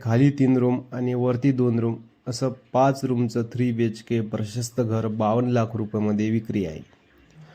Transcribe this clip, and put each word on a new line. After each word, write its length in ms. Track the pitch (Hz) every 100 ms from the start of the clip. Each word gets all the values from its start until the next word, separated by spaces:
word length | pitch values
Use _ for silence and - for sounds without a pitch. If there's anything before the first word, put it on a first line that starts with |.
खाली 280 | 113 117 139
तीन 260 | 143 131 127
रूम 240 | 123 127 -
आणि 220 | 127 123
वरती 380 | 123 123 120 139
दोन 260 | 123 123 117
रूम 180 | 117 113 - _ -
असं 260 | 117 131 117 _
पाच 320 | 127 135 135
रूमचं 380 | 127 120 120 117
थ्री 300 | 117 117 123
बी 120 | 113
एच 180 | 117 107
के 180 | - 117
प्रशस्त 600 | 107 107 107 123 120 -
घर 260 | 113 113 110
बावन्न 440 | 110 107 117 123
लाख 160 | 120 113
रुपयामध्ये 560 | 113 104 107 107 104 107
विक्री 340 | 113 113 104 85
आहे. 140 | 78 - _ _ _ _ - -